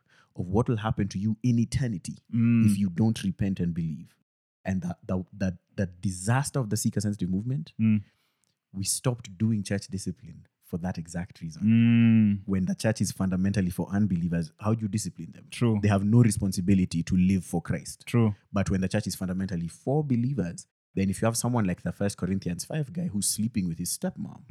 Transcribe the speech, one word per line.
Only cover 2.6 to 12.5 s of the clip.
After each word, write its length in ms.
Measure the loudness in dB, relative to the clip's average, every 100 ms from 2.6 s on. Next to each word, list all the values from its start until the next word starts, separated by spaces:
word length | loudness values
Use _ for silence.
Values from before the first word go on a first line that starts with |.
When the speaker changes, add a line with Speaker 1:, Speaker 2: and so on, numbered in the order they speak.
| 6
Speaker 1:
if 120 | 4
you 120 | 0
don't 320 | 2 0 0
repent 360 | -2 -2 -2 0
and 140 | -2
believe." 400 | -2 -4 -6 -12 _ _ _ _ _
And 180 | -4 -4
the, 140 | -4 -6 -4
the, 180 | -4 -4 -4
the, 220 | -4 -4 _ -6
the 80 | -6
disaster 720 | -4 -6 -4 0 0 0 -4
of 100 | -2
the 80 | -2
seeker 240 | -2 -2
sensitive 280 | -2 -2 -2
movement, 440 | -2 -2 -4 -6 0
Speaker 2:
Mm. 240 | 2 2 -2 _ _ _ _ _ _
Speaker 1:
we 100 | -8
stopped 540 | -6 -2 -2 -4 -6 -2
doing 260 | 0 0
church 240 | -2 -6 -6
discipline 580 | -8 -8 -10 -12 -20 -20 _ -10
for 120 | -6
that 200 | -6 -6
exact 440 | -8 -10 -10 -10
reason. 220 | -12 -2
Speaker 2:
Mm. 760 | 2 4 6 6 6 6 4 2
Speaker 1:
When 200 | -2